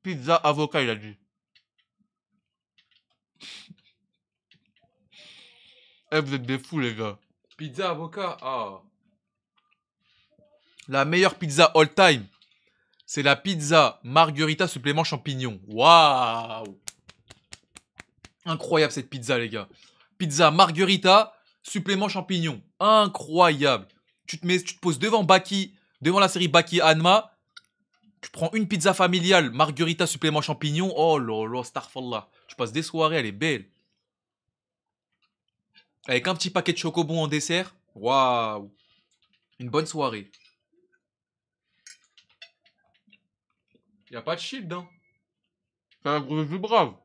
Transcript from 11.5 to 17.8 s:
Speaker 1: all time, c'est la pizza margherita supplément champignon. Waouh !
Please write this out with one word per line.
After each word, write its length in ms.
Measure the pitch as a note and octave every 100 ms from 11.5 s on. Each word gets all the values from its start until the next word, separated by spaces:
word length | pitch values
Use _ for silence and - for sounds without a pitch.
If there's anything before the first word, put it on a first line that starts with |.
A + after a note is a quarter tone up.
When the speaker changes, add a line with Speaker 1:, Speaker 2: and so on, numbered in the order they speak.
| C#3+ E3 D#3+
Speaker 1:
all 180 | D#3
time, 340 | - F#3 C3+ G2 _ _ _ _ _ _ _ -
c'est 160 | -
la 140 | C#3 C#3
pizza 640 | G3 E3+ D3 D#3+ C3 -
margherita 640 | B2 D3 D#3+ C#3+ D#3 D#3 F#3
supplément 360 | C3+ C3+ D3
champignon. 580 | D#3+ C#3 - C3 B2+ G2 F#2+
Waouh ! 1120 | G#2+ D3 E3+ D3+ C3 A#2+ A#2 A#2 A2 G#2+ G2 - _ - _ _ - _ - _ -